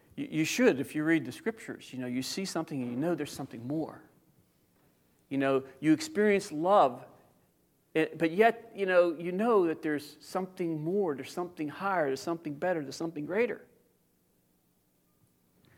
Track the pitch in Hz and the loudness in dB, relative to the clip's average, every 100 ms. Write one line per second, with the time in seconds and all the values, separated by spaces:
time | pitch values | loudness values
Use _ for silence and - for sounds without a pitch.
0 | _ - 139 156 156 - 247 135 135 151 | _ -10 -6 -2 0 4 4 4 0 -2
1 | 156 165 127 - 226 220 - - - 127 | 2 0 0 -8 -8 -8 -10 -14 -12 -10
2 | 123 123 131 - 190 170 160 139 120 123 | -6 -4 -4 -6 -6 -6 -6 -6 -4 -2
3 | 165 156 143 - 135 113 120 156 135 - | -2 -2 -4 -8 -12 -10 -6 -4 -6 -10
4 | - _ _ _ _ _ _ _ _ _ | -20 _ _ _ _ _ _ _ _ _
5 | _ _ - 139 135 135 135 - 151 151 | _ _ -6 0 2 2 0 0 4 4
6 | - 208 208 196 196 151 175 208 139 127 | 2 2 4 4 0 -2 4 6 6 2
7 | - - _ _ _ _ _ _ _ 160 | -14 -20 _ _ _ _ _ _ _ -2
8 | 156 160 165 175 226 220 - 185 190 180 | 0 0 0 4 4 4 -6 -4 2 4
9 | 175 156 175 180 233 214 170 160 156 147 | 4 2 -4 0 2 4 4 0 -2 -2
10 | - - - 185 185 - 170 156 156 202 | -4 -18 -8 -6 -6 -4 -4 -2 -2 0
11 | 180 131 131 175 175 170 147 143 196 180 | 0 -2 -6 -8 -8 -6 -8 -6 -2 0
12 | 139 131 170 165 156 143 180 170 135 - | 0 0 -4 -6 -6 -4 -2 -2 -4 -6
13 | 165 160 147 196 233 - - _ _ _ | -6 -6 -4 0 0 -2 -14 _ _ _
14 | _ _ _ _ _ _ _ _ _ _ | _ _ _ _ _ _ _ _ _ _
15 | _ _ _ _ _ _ _ | _ _ _ _ _ _ _